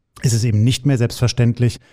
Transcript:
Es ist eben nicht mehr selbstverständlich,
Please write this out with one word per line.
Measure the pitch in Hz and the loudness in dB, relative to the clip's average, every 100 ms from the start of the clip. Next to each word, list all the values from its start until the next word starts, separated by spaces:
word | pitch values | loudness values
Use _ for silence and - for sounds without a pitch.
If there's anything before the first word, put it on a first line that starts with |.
| _ - | _ -6
Es | 131 | -2
ist | 113 | 0
eben | 120 104 | 0 2
nicht | 117 123 143 | 0 0 0
mehr | 131 | 0
selbstverständlich, | 117 - 120 - 117 117 120 - _ | -2 0 -2 0 0 2 -2 -2 _